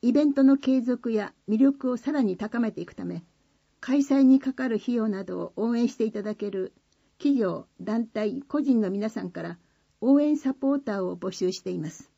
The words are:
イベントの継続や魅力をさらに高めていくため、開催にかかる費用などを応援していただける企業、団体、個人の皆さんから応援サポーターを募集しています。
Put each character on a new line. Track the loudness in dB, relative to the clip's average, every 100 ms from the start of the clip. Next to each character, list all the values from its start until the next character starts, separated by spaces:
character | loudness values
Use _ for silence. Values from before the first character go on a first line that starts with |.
イ | 2
ベ | 2
ン | 2
ト | 4 6
の | 6
継 | 4 0
続 | 0 -4 -2
や | -4 -4 _ -4
魅 | 4
力 | 4 2 -4
を | -4
さ | -4
ら | 0
に | 0 -2
高 | -6 -4
め | -4
て | -4
い | -12
く |
た | -10
め、 | -10 -10 -12 _ _ _ _ _
開 | -2 0
催 | 2 4
に | 6 6
か | 4
か | -4 -4
る | -4
費 | -2 -2
用 | 0
な | -4 -6
ど | -8
を | -8 -4
応 | -2 0
援 | 0
し | 0
て | -4
い |
た | -4
だ | -8 -6
け | -6
る | -6 -8 _ _ _ _ _
企 | 0 2
業、 | 2 -2 -10 _
団 | -4 -4 -4
体、 | -4 -4 -4 -6
個 | -4
人 | 2 2
の | 2
皆 | -2 -4
さ | -6
ん | -10
か | -10
ら | -10 -12 _ _ _ _
応 | 4 4
援 | 4 0
サ | -2
ポ | -2 -2 -2
ー |
タ | -2 -4
ー |
を | -4 -4
募 | -8
集 | -4 -4
し | -4
て | -8
い | -6
ま | -8
す。 | -12 -20